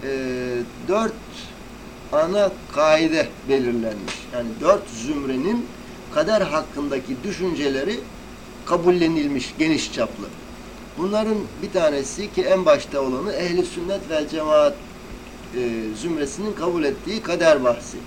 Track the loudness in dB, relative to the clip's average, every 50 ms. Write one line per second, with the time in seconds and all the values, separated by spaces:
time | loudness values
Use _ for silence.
0 | -4 -4 -4 -2 -2 -2 -4 -2 -2 -2 -2 -2 -4 -4 -8 -12 -4 0 2 2
1 | 2 0 -2 -6 -14 -16 -14 -14 -14 -14 -14 -16 -16 -18 -16 -16 -16 -16 -16 -16
2 | -12 0 2 2 4 4 4 4 4 2 2 -4 -12 -6 0 4 6 6 8 6
3 | 6 4 4 2 2 0 -2 -12 0 2 4 4 4 2 0 0 0 -2 -4 -4
4 | -8 -8 -8 -10 -10 -8 -6 -6 -6 -6 -6 0 6 6 6 6 4 -6 -10 -8
5 | -4 -4 -2 -2 -2 -2 -2 0 2 2 0 0 -2 -4 -8 -14 -16 -16 -16 -16
6 | -14 -4 0 2 2 4 4 4 4 4 0 -2 -2 -2 -6 -4 -4 -2 -2 -4
7 | -2 -4 -8 -6 -4 -6 -4 -2 -2 -2 0 0 0 0 0 0 0 0 -2 -4
8 | -6 -10 -14 -16 -16 -16 -16 -16 -16 -16 -16 -14 -2 0 0 4 6 6 6 6
9 | 4 4 4 2 2 2 0 -2 -2 -4 -2 0 2 2 4 2 0 -4 -2 -2
10 | -2 -2 -2 -8 -10 -10 -12 -14 -16 -16 -16 -16 -16 -16 -16 -16 -16 -14 -8 -4
11 | -2 0 0 2 2 2 0 0 -2 -6 -8 -8 -10 -2 0 4 4 4 4 2
12 | -2 -4 -4 -6 -8 -4 -2 0 4 4 4 4 6 6 6 6 4 -2 -2 -2
13 | 0 0 -2 -2 -2 -2 -2 -2 -2 0 2 2 0 0 -2 -6 -4 -4 -4 -4
14 | -4 -2 -2 -2 -2 -2 -2 -2 0 4 6 6 6 6 4 0 -12 -16 -16 -16
15 | -14 -14 -14 -14 -14 -16 -16 -16 -16 -8 -6 -4 -2 -2 -2 -2 -4 -4 -6 -4
16 | -4 -2 -2 -2 -2 -4 -4 -6 -4 -4 -4 -2 -2 0 0 2 0 0 0 -2
17 | -4 -4 -4 -4 -2 -2 0 4 8 8 8 8 6 2 2 2 -2 -12 -12 -12
18 | -12